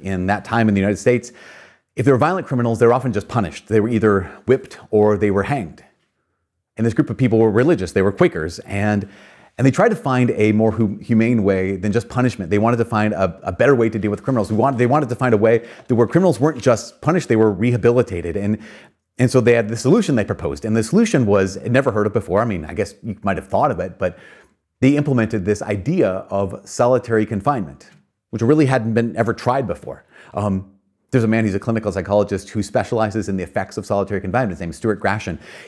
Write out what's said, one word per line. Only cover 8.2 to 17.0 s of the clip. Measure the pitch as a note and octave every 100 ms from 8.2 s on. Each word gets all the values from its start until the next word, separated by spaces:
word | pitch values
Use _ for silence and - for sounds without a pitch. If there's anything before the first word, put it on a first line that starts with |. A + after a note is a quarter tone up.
| F3+ E2+ D#2+ -
And, | - G2+ G#2 G#2 - - - _ _ -
and | C3+
they |
tried | C3 A3
to | A3
find | C#3+ B2+ B2
a | A2 G#2+
more | G#2+ A2
hu-, | G#2 G#2+ G2
humane | - A2+ A2+ A#2+
way | G2 F#2+ F#2 F#2+
than | G#2
just | A2+ A#2
punishment. | - B2 - E2+
They | G#2
wanted | A2+ A#2
to |
find | A2+ A2 G#2+
a, | G2 F#2 -
a | -
better | F#2 A#2+
way | C3 A2+
to | G#2+
deal | G#2
with | G2+
criminals. | - B2+ F#2+
We | G#2+
wanted, | C3 A#2+
they | A#2+
wanted | D3 C3
to | A#2
find | B2+
a | G#2+
way | A2 A2+ - - -
that |
where | A#2 A#2
criminals | E3+ F#3 C#3+
weren't | D3 C#3
just | B2+ A2+ - _